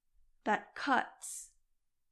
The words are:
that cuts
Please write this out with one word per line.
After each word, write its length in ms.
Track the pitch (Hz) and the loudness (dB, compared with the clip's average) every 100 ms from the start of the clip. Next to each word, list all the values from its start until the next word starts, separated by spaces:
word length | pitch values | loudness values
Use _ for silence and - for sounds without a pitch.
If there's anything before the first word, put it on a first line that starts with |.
| _ _ _ _ | _ _ _ _
that 300 | - 208 - | 0 0 0
cuts 760 | - - 247 - - - - - _ _ _ _ _ _ | -6 2 2 2 -8 -14 -12 -16 _ _ _ _ _ _